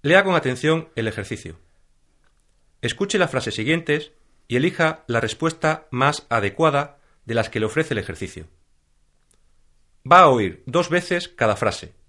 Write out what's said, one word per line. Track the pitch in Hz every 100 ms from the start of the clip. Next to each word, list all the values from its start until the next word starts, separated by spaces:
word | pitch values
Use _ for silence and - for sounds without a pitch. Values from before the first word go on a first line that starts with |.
Lea | 143 185
con | 196 175
atención | 127 127 151 160 160 -
el | 110
ejercicio. | 101 95 110 - 78 _ _ _ _ _ _ _ _ _ _ _ _
Escuche | 117 - 196 185
las | 170
frases | 131 113 107
siguientes | 113 165 165 147 - _ _ _ _
y | 123
elija | 160 180 160 160 -
la | 117
respuesta | 110 - 160 160 156 156 -
más | 123 139 143 -
adecuada | 117 101 - 160 139 147 - _ _ -
de |
las | 113 107
que | 104
le | 107
ofrece | 147 160 110
el |
ejercicio. | 92 82 92 - 80 _ _ _ _ _ _ _ _ _ _ _ _ _ _ _ 131
Va | 175
a | 170
oír | 123 95 80 -
dos | 147 175
veces | 175 175 175 -
cada | - 113 101
frase. | 107 - 87 _